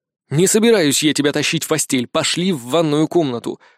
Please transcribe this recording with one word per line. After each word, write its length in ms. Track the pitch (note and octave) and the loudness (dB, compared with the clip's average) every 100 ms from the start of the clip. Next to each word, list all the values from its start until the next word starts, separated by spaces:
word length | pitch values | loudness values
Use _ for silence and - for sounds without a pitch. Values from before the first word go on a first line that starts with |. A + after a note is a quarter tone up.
| _ _ - | _ _ -4
"Не 160 | C#3+ F#3+ | 0 2
собираюсь 580 | A3 A#3 G#3+ D3 - | 4 4 4 2 2
я 100 | D3+ | 0
тебя 180 | C3+ C#3+ | 0 0
тащить 320 | D3 C#3 E3 | 0 -2 -4
в 60 | - | -2
постель. 360 | D#3 - C3 A#2 | -4 -2 -2 -2
Пошли 460 | D#3+ - D#3+ F#3 | -4 -2 -2 -2
в 140 | D3 A#2+ | -2 -2
ванную 420 | D#3+ D#3+ D3 D#3 | 0 0 0 0
комнату. 540 | F3 C#3+ A#2 - - _ | 0 -2 -4 -8 -12 _